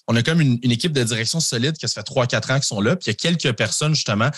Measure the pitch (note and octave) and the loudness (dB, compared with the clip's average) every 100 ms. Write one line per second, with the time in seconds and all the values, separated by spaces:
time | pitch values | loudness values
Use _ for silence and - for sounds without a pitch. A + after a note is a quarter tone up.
0 | - A#2 A#2+ E3 C#3 A#2+ B2 A#2 F3+ C#3+ | 0 2 2 4 4 2 2 0 0 0
1 | A#2 A2+ A2+ E3 - A#2+ C3+ D#3+ - - | 0 -2 -2 -2 -2 -2 -2 -2 -6 -8
2 | - C3 A#2+ A#2 - C3+ - G#2+ G#2+ F#3 | -4 0 0 0 0 0 0 0 0 0
3 | - G#2+ E3 E3+ C#3+ A2+ G#2+ - D3+ D3 | -2 -2 0 0 0 0 -2 0 0 0
4 | - G#2 C3 | 0 0 0